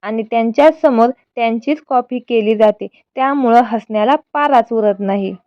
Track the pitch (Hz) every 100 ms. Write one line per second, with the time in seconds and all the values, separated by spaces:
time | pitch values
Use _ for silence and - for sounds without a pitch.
0 | 202 220 220 233 226 226 302 320 311 240
1 | 233 254 _ - 226 233 226 302 _ 254
2 | - 247 240 233 208 214 214 208 202 _
3 | _ - 262 285 247 233 233 220 - 214
4 | 214 302 _ 294 294 269 226 226 214 196
5 | 196 202 196 190